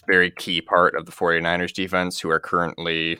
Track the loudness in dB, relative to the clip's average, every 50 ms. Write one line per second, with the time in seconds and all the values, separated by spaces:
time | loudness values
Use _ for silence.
0 | -2 2 4 4 4 2 0 -6 -8 -6 -4 -4 -2 2 4 4 4 4 2 -2
1 | -8 -8 -8 -2 0 2 2 2 2 0 0 0 -2 -4 -4 -6 -4 -2 0 0
2 | 0 -2 -4 -6 -2 -2 -2 -2 -2 -2 -2 0 0 -2 -4 -6 -4 -2 -2 -2
3 | -2 -2 -4